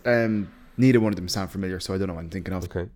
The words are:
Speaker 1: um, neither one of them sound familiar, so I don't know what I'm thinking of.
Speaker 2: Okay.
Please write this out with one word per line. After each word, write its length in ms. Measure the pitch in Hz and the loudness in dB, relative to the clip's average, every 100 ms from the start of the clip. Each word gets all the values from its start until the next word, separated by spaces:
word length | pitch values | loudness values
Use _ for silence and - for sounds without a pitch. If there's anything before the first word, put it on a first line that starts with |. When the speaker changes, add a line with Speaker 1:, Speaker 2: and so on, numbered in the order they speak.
Speaker 1:
um, 480 | 123 120 113 107 95 - - - | 0 2 2 0 -4 -10 -10 2
neither 220 | 131 123 | 6 6
one 140 | 110 | 4
of 40 | 95 | 0
them 120 | 90 | -4
sound 240 | 107 92 | -4 -4
familiar, 260 | 98 95 92 | -4 -4 -6
so 160 | - | -4
I 40 | 95 | -4
don't 100 | 95 | -4
know 60 | |
what 60 | 82 | -6
I'm 80 | 82 | -8
thinking 240 | 95 87 | -8 -6
of. 100 | 92 | -6
Speaker 2:
Okay. 240 | 90 92 92 | -6 -6 -8